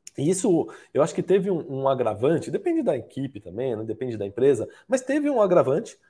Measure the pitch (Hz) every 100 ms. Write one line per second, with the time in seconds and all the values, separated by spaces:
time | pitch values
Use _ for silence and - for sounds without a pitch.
0 | - - 143 185 214 165 - - - 123
1 | 165 - - 196 190 165 131 135 135 127
2 | 110 101 131 160 - 175 359 330 226 131
3 | - - 135 101 87 98 131 107 110 107
4 | 127 110 101 117 135 123 - - - 254
5 | - 294 294 254 196 175 131 160 226 -